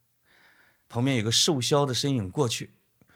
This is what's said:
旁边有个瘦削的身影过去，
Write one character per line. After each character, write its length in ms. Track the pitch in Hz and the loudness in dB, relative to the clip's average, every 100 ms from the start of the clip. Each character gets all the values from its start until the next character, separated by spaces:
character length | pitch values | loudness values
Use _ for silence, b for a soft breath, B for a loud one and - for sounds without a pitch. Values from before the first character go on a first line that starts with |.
| _ _ b b b b b b b | _ _ b b b b b b b
旁 160 | 117 | -2
边 140 | 131 127 | 0 0
有 40 | |
个 80 | 107 | 0
瘦 300 | 113 - 143 | 2 2 0
削 260 | 120 143 143 | 2 2 2
的 80 | |
身 160 | 120 143 | 0 -2
影 180 | 135 98 | -2 -2
过 180 | 156 123 | -2 -2
去， 260 | - - _ _ _ _ | -2 -10 _ _ _ _